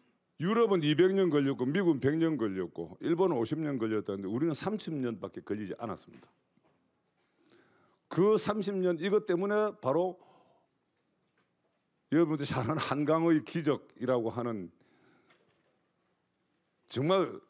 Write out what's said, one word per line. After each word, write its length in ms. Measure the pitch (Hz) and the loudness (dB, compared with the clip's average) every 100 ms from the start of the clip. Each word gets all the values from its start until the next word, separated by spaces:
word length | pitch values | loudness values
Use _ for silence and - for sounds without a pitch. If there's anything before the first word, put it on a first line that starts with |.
| _ _ _ - | _ _ _ -6
유럽은 440 | 160 220 226 196 | 0 2 4 4
이백 300 | 147 147 185 | 2 4 4
년 160 | 190 185 | 4 2
걸렸고 360 | 147 139 123 127 | 4 2 0 -2
미국은 340 | 165 180 139 | 0 2 2
백 160 | 131 156 | 2 2
년 220 | 165 151 | 0 0
걸렸고 600 | 110 95 87 - 82 90 | -2 -2 -6 -8 -12 -6
일본은 340 | 110 165 185 127 | -2 0 2 0
오십 220 | 113 156 | -2 -2
년 200 | 156 135 | -4 -2
걸렸다는데 480 | 113 110 101 98 95 | -2 -2 -4 -6 -4
우리는 260 | 113 165 | -2 -2
삼십 400 | 147 185 214 - | -2 -4 -6 -6
년밖에 480 | 151 127 104 95 - | -6 -6 -6 -10 -12
걸리지 320 | - 107 98 - | -8 -6 -6 -8
않았습니다. 500 | 113 87 - - - _ _ _ _ _ _ _ _ _ _ _ _ _ _ _ _ _ - | -10 -12 -14 -20 -20 _ _ _ _ _ _ _ _ _ _ _ _ _ _ _ _ _ -6
그 300 | - 196 214 | 2 4 4
삼십 380 | - 214 190 196 | 2 -2 -2 0
년 240 | 180 170 | 0 0
이것 260 | 185 208 214 | 2 2 2
때문에 460 | 175 196 208 214 - | 0 0 0 0 -2
바로 380 | 131 147 185 180 _ - _ _ _ _ _ _ _ _ _ _ _ _ _ _ _ _ - | -2 0 0 -4 _ -20 _ _ _ _ _ _ _ _ _ _ _ _ _ _ _ _ -2
여러분들이 340 | 151 165 151 139 | 2 2 0 -2
잘 160 | - | -4
아는 140 | 117 151 | -2 -2
한강의 680 | - 139 147 160 165 160 - | -2 -2 0 2 4 2 0
기적이라고 840 | 170 143 131 - - 123 127 110 | -4 0 -2 -4 -8 -2 0 -2
하는 400 | 107 120 110 87 _ _ _ _ _ _ _ _ _ _ _ _ _ _ _ _ _ _ _ _ _ - | -4 -4 -6 -8 _ _ _ _ _ _ _ _ _ _ _ _ _ _ _ _ _ _ _ _ _ -10
정말 500 | - 147 190 147 101 - | -4 0 2 0 -6 -16